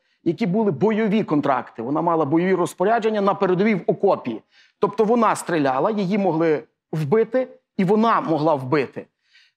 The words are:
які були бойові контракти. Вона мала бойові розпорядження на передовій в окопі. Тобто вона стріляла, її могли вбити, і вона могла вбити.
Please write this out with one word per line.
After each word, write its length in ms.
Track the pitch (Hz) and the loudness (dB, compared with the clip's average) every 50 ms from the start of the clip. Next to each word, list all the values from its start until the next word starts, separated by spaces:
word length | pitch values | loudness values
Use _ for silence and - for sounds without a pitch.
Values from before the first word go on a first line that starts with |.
| _ _ _ _ - | _ _ _ _ -4
які 220 | - 165 - 233 | -4 -2 -2 -2
були 260 | 185 170 220 226 202 | -2 0 0 0 0
бойові 520 | 165 131 180 214 220 202 226 214 185 220 185 | 0 0 0 0 2 2 0 0 0 0 0
контракти. 580 | - 160 147 143 165 135 127 117 - - - | 0 0 0 0 0 0 -2 -2 -6 -10 -10
Вона 200 | 113 120 143 156 | -6 -4 -4 -2
мала 240 | 165 175 165 160 156 | -2 0 0 0 0
бойові 280 | 139 156 165 175 190 190 | 0 0 0 2 2 0
розпорядження 680 | 175 180 156 - - 180 202 226 233 202 220 220 208 | 0 -2 -2 -2 -2 0 0 0 0 0 -2 -2 0
на 120 | 196 202 190 | 0 0 0
передовій 420 | 196 202 185 180 170 208 220 214 | 0 0 0 2 2 2 2 0
в 60 | 180 - - | 0 0 -2
окопі. 540 | 180 - - 196 160 - - 123 113 101 - _ _ _ _ _ _ _ | -2 0 2 0 0 0 -2 -6 -8 -10 -10 _ _ _ _ _ _ _
Тобто 240 | - 196 - - 220 | -4 -2 0 0 0
вона 320 | 196 240 247 226 202 165 | 2 2 2 2 2 0
стріляла, 560 | - - - 202 160 143 135 127 131 151 202 | 0 -2 -4 -2 0 0 0 0 0 0 -2
її 260 | 226 208 202 170 202 208 | -2 -2 -2 -2 -2 0
могли 460 | 202 185 156 160 165 165 151 135 - - _ _ _ _ | 0 0 0 2 2 2 0 0 -2 -8 _ _ _ _
вбити, 560 | - 160 156 135 175 220 226 226 - 254 262 254 - - _ _ _ - | -6 -6 -2 0 2 2 2 2 0 -4 -4 -4 -8 -20 _ _ _ -2
і 60 | 190 | 0
вона 380 | 170 214 214 226 233 214 175 | 2 2 2 2 2 2 0
могла 340 | 147 131 160 147 151 165 156 | 0 -2 -2 0 0 0 0
вбити. 500 | 139 131 127 139 151 123 113 - - - - _ _ _ _ _ _ _ _ _ | 0 -2 -2 -2 -2 -2 -2 -6 -12 -16 -16 _ _ _ _ _ _ _ _ _